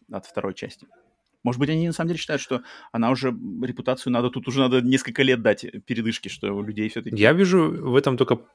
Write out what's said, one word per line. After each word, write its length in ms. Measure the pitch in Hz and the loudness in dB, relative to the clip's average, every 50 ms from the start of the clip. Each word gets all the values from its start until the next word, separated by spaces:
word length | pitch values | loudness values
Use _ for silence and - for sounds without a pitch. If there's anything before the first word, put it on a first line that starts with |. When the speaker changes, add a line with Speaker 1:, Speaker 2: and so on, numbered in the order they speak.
| _ - | _ -12
Speaker 1:
от 160 | - 98 - | -12 -12 -12
второй 280 | - - - - 98 92 | -8 -8 -6 -6 -6 -8
части. 320 | - - - - _ - _ _ _ _ _ _ _ _ _ _ _ - | -8 -12 -14 -14 _ -20 _ _ _ _ _ _ _ _ _ _ _ -4
Может 140 | 123 123 123 | -4 -2 0
быть, 120 | 143 143 | -2 0
они 180 | 160 160 170 170 | 0 0 0 -2
на 40 | |
самом 140 | 160 - 165 170 | -2 -4 -4 -4
деле 100 | 175 160 | -4 -6
считают, 200 | - - 156 - | -6 -4 -4 -4
что 220 | - - - 123 - - - - - - | -4 -4 -6 -6 -6 -10 -20 -20 -16 -8
она 180 | - 117 113 120 | -4 0 2 2
уже, 200 | 131 123 131 131 | 2 2 0 -4
м, 340 | 120 - - 101 92 - 123 | -4 -4 -8 -10 -8 -8 -6
репутацию 480 | 127 - - 120 127 131 127 - 123 | -8 -6 -6 -2 -4 -4 -2 -2 -2
надо, 180 | 123 120 123 123 | 0 0 0 0
тут 160 | 127 131 - | -2 -4 -8
уже 140 | - 120 139 | -4 0 2
надо 200 | 135 127 127 127 | 2 4 4 4
несколько 440 | 120 123 131 127 - 131 117 - - | 4 4 2 2 0 -2 0 2 4
лет 180 | 131 127 117 | 4 4 2
дать, 220 | 110 113 101 - - | 4 2 2 0 -2
э, 160 | - - 107 | -14 -14 -14
передышки, 480 | - - 120 110 110 113 107 - - 95 | -8 -6 -6 -4 -2 -4 -4 -4 -8 -12
что 240 | - - - 101 | -12 -8 -6 -6
у 100 | 101 101 | -4 -4
людей 260 | 104 107 107 104 107 110 | -6 -6 -6 -4 -6 -4
всё-таки 280 | - 117 - 107 117 | -4 -8 -8 -6 0
Speaker 2:
Я 160 | 104 104 120 | 4 6 6
вижу 320 | 156 180 196 180 185 185 160 160 | 6 6 4 4 4 4 4 2
в 280 | 170 170 - - 120 | 0 -4 -2 2 2
этом 200 | 139 - 143 127 | 4 4 4 2
только 200 | 123 131 - 123 113 - _ _ | 2 2 2 2 -2 -2 _ _